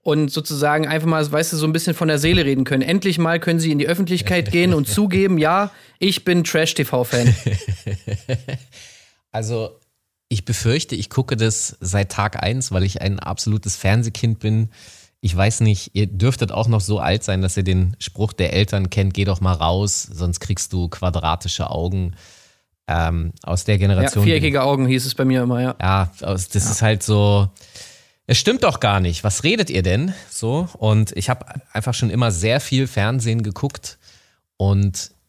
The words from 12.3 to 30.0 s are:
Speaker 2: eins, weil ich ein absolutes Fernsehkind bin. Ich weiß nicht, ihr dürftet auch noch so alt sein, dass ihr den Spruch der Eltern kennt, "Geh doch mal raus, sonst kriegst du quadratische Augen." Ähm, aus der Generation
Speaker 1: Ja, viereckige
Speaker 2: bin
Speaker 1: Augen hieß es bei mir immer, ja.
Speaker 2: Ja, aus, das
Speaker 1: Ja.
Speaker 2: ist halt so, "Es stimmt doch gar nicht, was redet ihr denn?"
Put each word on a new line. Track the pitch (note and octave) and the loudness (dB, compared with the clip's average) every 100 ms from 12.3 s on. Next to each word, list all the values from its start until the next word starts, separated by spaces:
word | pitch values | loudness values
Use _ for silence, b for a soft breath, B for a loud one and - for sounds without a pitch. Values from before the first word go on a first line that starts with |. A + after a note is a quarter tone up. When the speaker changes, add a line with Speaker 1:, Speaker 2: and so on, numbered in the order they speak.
| - | -2
Speaker 2:
eins, | - B2 B2+ | -4 -2 -2
weil | F#2 | 0
ich | F#2+ F#2 | 0 0
ein | G2 G2 | -2 -4
absolutes | - G2 - G#2+ G#2 - | -6 -6 -2 -2 -2 -4
Fernsehkind | F#2+ G#2+ A2+ A2 A#2 A2 | 0 2 0 -2 -2 0
bin. | G#2+ A2 A2 B B B B B | 0 0 0 B B B B B
Ich | F#2+ E2+ | -2 2
weiß | G2 A2+ | 2 4
nicht, | A2 G2 - | 2 2 -2
ihr | G2 G#2 | -2 -2
dürftet | G2 A#2 C3 G#2 | 2 0 2 -2
auch | - A2 | 0 0
noch | A2 | 2
so | F#2+ G#2+ | 0 -2
alt | C2+ G2+ | 0 0
sein, | - F#2+ | 0 0
dass | F#2+ - | 0 0
ihr | |
den | F#2 F#2 F2+ G#2 | 0 2 2 -2
Spruch | - - G#2+ | -10 -4 -4
der | - F#2 | -2 -2
Eltern | F2+ G#2 G2+ D#2 | 2 0 0 -2
kennt, | - G2 | 0 0
"Geh | F2+ | 0
doch | G2 F2+ | 0 0
mal | F#2 | 2
raus, | E2+ E2 F#2 G2+ - - | 2 2 0 0 -4 -6
sonst | F#2 F2 F2 | -6 -4 -4
kriegst | - F#2 - | -4 -6 -4
du | F#2 F2 | -4 -4
quadratische | - F#2 D#2+ D#2+ E2 - - - | -2 -2 -2 -2 -4 -4 -6 -6
Augen." | C#2+ E2+ F#2+ F2+ F2 B B B B B _ - | -4 -4 -2 -4 -6 B B B B B _ -4
Ähm, | E2 E2 E2+ E2 - | -2 0 0 -4 -8
aus | - F2+ | -4 -4
der | - G2+ | 0 2
Generation | G2 F#2+ - - | 4 4 2 4
Speaker 1:
Ja, | G#2 | 4
viereckige | D#3 D3+ C#3 | 4 2 2
Speaker 2:
bin | C3 | 2
Speaker 1:
Augen | C#3 C3 | 2 2
hieß | C3 | 2
es | C3 - | -2 -2
bei | C3 | 2
mir | C3 | 2
immer, | B2 B2 | 2 0
ja. | B2+ - | -2 -2
Speaker 2:
Ja, | F#2+ F#2+ F2+ - | 0 2 0 -4
aus, | - F#2+ F#2 | -6 -4 -2
das | G#2 | -2
Speaker 1:
Ja. | F#2+ | -2
Speaker 2:
ist | G2+ | 0
halt | A2 G#2+ | 2 0
so, | - G#2+ G#2 G2+ G2 B B B B B B B - | 2 2 4 4 2 B B B B B B B -2
"Es | B2 | 0
stimmt | - B3+ | 2 2
doch | G#3 C3+ | 2 2
gar | A2+ G2+ | 2 2
nicht, | F2+ E2 | 2 0
was | G#2+ - | -2 0
redet | D#3 A3+ G3 | 0 0 0
ihr | E2+ | 0
denn?" | F2+ G2 | 2 2